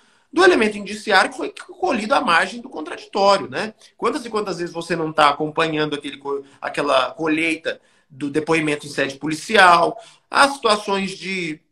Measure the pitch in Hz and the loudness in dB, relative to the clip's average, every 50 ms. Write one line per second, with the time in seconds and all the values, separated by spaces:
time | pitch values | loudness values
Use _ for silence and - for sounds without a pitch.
0 | _ _ _ _ _ _ - 320 370 370 339 262 220 208 208 208 202 202 214 214 | _ _ _ _ _ _ 2 4 6 6 6 4 2 0 -2 -4 -8 -10 -10 -8
1 | - 220 196 190 - - - - - - - - - - - - 370 359 269 214 | -2 2 4 4 4 2 -2 -8 -10 -10 -10 -14 -18 -20 -8 -4 -2 -2 -2 -2
2 | 214 196 185 - - - 165 165 190 190 240 240 226 - - - 311 - - - | 0 0 0 0 2 2 2 2 2 0 -4 -10 -16 -14 -14 -12 -12 -12 -14 -16
3 | - - - 208 196 202 196 190 - 127 127 160 202 220 - _ _ _ _ - | -14 -6 0 2 4 4 4 4 0 -4 -6 -6 -6 -8 -10 _ _ _ _ -6
4 | 190 233 277 294 226 226 214 233 208 196 170 165 175 165 - 170 170 - 180 165 | -4 -4 -4 -4 -6 -6 -6 -6 -4 -4 -6 -6 -8 -8 -8 -8 -6 -6 -4 -4
5 | 160 156 156 - 151 143 143 - 156 151 151 - 160 160 151 151 151 151 147 143 | -4 -2 2 4 4 4 4 2 -4 -4 -2 -2 -2 -2 0 -2 -2 -2 -4 -6
6 | 147 147 143 139 139 139 139 139 139 - - _ 143 143 - 160 147 143 135 131 | -8 -10 -12 -10 -8 -6 -6 -6 -8 -12 -14 _ -10 -6 -4 -2 0 2 2 2
7 | 127 123 - 156 160 156 151 156 165 165 156 - - 123 104 - _ _ _ _ | 2 0 -4 -4 -4 -2 -2 0 -2 -2 -4 -4 -6 -8 -8 -8 _ _ _ _
8 | _ _ 143 131 147 139 139 156 151 - 165 160 151 151 147 147 - 143 - 147 | _ _ -12 -8 -6 -4 -2 -2 0 0 0 0 0 0 -2 -4 -6 -6 -4 -2
9 | 139 139 135 - - 156 156 156 - - 220 202 185 175 175 175 190 - - - | -2 -2 -4 -6 -6 -6 -6 -6 -4 2 4 6 8 8 8 6 4 2 -2 -4
10 | - - - _ _ - - - 277 277 277 - - 220 208 208 - 208 196 196 | -12 -20 -20 _ _ -2 2 4 4 4 2 0 0 0 0 0 -2 -2 -2 -2
11 | 196 180 - - 165 185 190 185 170 160 156 - _ _ | -2 -4 -6 -10 -8 -8 -6 -6 -6 -6 -8 -10 _ _